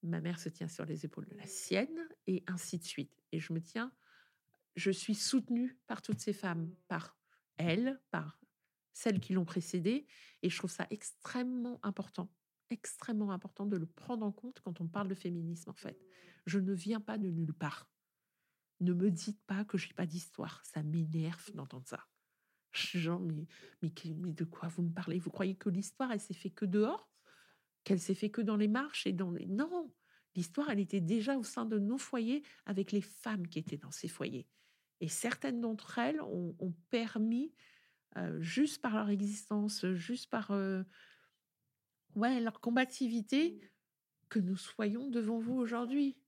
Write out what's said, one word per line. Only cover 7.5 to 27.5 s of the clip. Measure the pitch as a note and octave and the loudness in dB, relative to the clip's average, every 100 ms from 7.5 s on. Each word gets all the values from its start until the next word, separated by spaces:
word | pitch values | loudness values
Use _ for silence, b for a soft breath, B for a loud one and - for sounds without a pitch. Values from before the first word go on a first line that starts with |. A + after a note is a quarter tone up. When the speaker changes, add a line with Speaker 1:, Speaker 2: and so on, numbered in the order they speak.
| - | 0
Speaker 1:
elles, | E3+ F3 B3 C4+ _ | 2 4 2 0 _
par | E3+ D3+ - - _ _ _ _ | -4 -4 -10 -20 _ _ _ _
celles | - A#3 G3 | -2 4 4
qui | - | 4
l'ont | F#3 | 2
précédée, | E3 - E3+ F#3 F3 B3+ D4 B B B | 2 0 0 2 4 2 0 B B B
et | F3+ | 0
je | - | 0
trouve | F#3+ | -4
ça | - - | -4 -4
extrêmement | G#3+ - - - B3 B3 B3+ A#3+ A#3+ | -4 -8 -12 -6 -2 0 0 -2 -2
important, | G3+ G3 G3 - F#3 _ _ _ _ | -4 -4 -6 -6 -8 _ _ _ _
extrêmement | A#3+ - - - A3 G#3 | -6 -6 -10 -2 0 2
important | F#3 F#3+ - G3+ | -2 -6 -4 0
de | G3 | 0
le | D#3+ | 0
prendre | - - B3 | -8 -4 0
en | G#3 | 0
compte | G3+ B3 - | -2 -10 -10
quand | - E3 | -8 -4
on | E3+ | -2
parle | F#3 G3+ | 0 -2
de | |
féminisme, | F#3+ F3+ F3 E3 E3+ - | -2 -2 -2 -2 -4 -8
en | |
fait. | - - - - B B B - | -12 -12 -14 -20 B B B 0
Je | G3 | 2
ne | F#3+ | 2
viens | G3 F#3 A3+ | 0 0 -2
pas | G#3+ A3 | -2 -2
de | G3 | 0
nulle | E3 D#3+ | 2 0
part. | D#3 D3+ - - _ _ _ _ _ _ _ _ _ | 0 -2 -4 -14 _ _ _ _ _ _ _ _ _
Ne | F3 | 4
me | F3 G3 | 6 4
dites | E3 - G#3 - | 4 -2 -8 -4
pas | G3 | -2
que | G#3 F#3+ | 0 -2
j'ai | - | -2
pas | - F3+ | -4 -4
d'histoire. | E3 - - - - - | -4 -8 -8 -8 -8 -8
Ça | - | -4
m'énerve | D3+ E3 D#3+ D#3+ D#3+ E3 - | 0 2 2 2 0 -4 -10
d'entendre | G#3 C#3 B2+ C3 | -10 -10 -10 -10
ça. | - - _ _ _ _ _ _ | -12 -12 _ _ _ _ _ _
Je | - - | -4 -2
suis | F3+ | 0
genre, | E3 F3 | 0 0
mais, | F3+ D#3 D#3+ B B B | 0 -2 -6 B B B
mais | D#3+ | -4
que-, | D#3+ E3 | -4 -8
mais | D#3 F3+ | -4 -4
de | D#3+ | -2
quoi | E3 - E3+ | -4 -2 -6
vous | E3 | 0
me | F3 | 0
parlez ? | E3+ F3+ F3 | 0 0 0
Vous | E3+ | -2
croyez | - F#3+ F#3+ | 0 0 2
que | - | 0
l'histoire, | F3+ G3 - C4 | 0 -2 -2 0
elle | A3 | 0
s'est | - | -4
fait | F#3+ F#3+ | -8 -8
que | - G#3 | -2 4
dehors ? | G3 A3 F#4+ - b b b b | 6 6 4 -6 b b b b